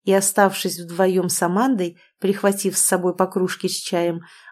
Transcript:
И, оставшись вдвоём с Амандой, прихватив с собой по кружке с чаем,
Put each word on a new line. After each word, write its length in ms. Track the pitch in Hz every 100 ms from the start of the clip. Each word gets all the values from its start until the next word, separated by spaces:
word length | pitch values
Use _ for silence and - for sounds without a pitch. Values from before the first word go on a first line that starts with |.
И, 100 | -
оставшись 680 | 190 196 - 196 190 185 165
вдвоём 480 | 170 170 190 185 180
с 120 | -
Амандой, 560 | 175 190 262 233 175 170 _ _
прихватив 580 | 190 202 202 196 190 190
с 60 |
собой 340 | - 185 180 180
по 100 | 185
кружке 420 | 190 180 - 185
с 40 |
чаем, 500 | 185 - 175 170 165 - - -